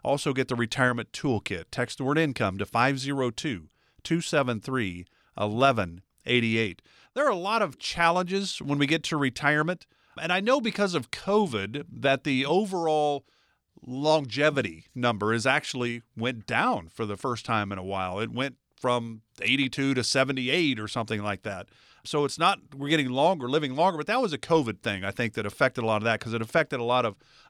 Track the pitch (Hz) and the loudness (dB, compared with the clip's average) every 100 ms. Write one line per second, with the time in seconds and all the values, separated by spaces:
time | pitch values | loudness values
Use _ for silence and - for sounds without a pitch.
0 | - 143 151 131 127 120 117 - 127 117 | -2 0 0 0 0 -2 -2 2 0 0
1 | 107 - 147 107 - 90 - - 123 - | -6 -4 -2 -2 -2 -8 -8 -6 -6 -4
2 | 131 151 156 120 104 95 101 117 131 135 | 0 2 2 0 -2 -2 -2 2 2 0
3 | 135 139 123 113 156 95 78 _ _ _ | -2 -2 -2 -2 -6 -6 -10 _ _ _
4 | - 170 - 156 123 113 - 131 98 87 | -2 -2 2 0 2 -2 -2 -2 -2 -6
5 | 87 _ _ - 104 110 135 117 85 85 | -14 _ _ -4 -2 4 4 4 -2 -6
6 | _ _ - 123 113 113 107 85 _ - | _ _ 0 2 2 2 0 -4 _ -20
7 | _ 247 285 185 190 220 185 - - 180 | _ -2 0 0 -2 0 -2 -4 -6 2
8 | 170 175 180 196 190 - 143 143 143 160 | 4 4 0 -2 -4 -6 -2 0 2 0
9 | - 156 139 - 147 151 156 180 - _ | 0 0 0 0 2 2 0 -2 -10 _
10 | _ - 165 185 208 277 226 190 202 170 | _ -8 -2 0 2 2 2 0 0 0
11 | 117 - - 208 190 107 98 135 - - | -4 -8 2 2 2 -2 -4 -8 -10 -2
12 | 135 135 156 131 135 180 208 185 165 151 | 2 2 0 0 2 0 0 -2 0 2
13 | 147 143 _ _ _ _ _ _ 123 131 | 2 -2 _ _ _ _ _ _ -10 -2
14 | 151 156 135 113 151 143 101 80 - 127 | 2 2 2 2 2 2 -2 -6 -14 -2
15 | 120 107 104 113 123 143 - 131 120 117 | 0 2 0 2 2 0 -2 -4 -4 -6
16 | - - 120 117 - 117 233 143 82 - | -12 -4 -4 -4 -4 0 0 -2 -6 -8
17 | 107 101 131 113 - 113 98 98 92 98 | -6 -4 -4 -4 -2 -2 -2 -6 -6 -4
18 | 92 95 113 113 135 117 _ - 127 123 | -4 -4 -4 -4 -4 -6 _ -6 0 0
19 | 117 110 _ - 113 135 131 - 139 127 | -2 -12 _ -6 0 2 0 0 0 0
20 | 113 135 131 135 127 165 156 113 107 123 | 2 2 2 0 0 2 2 0 -4 -4
21 | 113 107 104 95 107 95 - _ _ _ | -4 -4 -4 -6 -6 -10 -12 _ _ _
22 | - 151 143 - 175 - - 139 143 156 | -4 0 0 2 2 2 -6 -8 0 2
23 | 131 127 160 180 120 151 143 131 185 160 | 2 4 4 2 0 0 0 2 2 2
24 | 147 240 226 143 - 165 117 101 117 98 | -2 0 0 -2 2 4 2 -2 -4 -2
25 | 98 - 117 113 101 - 131 - 113 107 | -4 -2 -2 -2 -4 2 2 2 0 2
26 | 113 110 113 113 113 165 147 131 117 123 | 2 0 -2 -6 0 0 0 -2 0 2
27 | 113 98 _ - | 0 -4 _ -20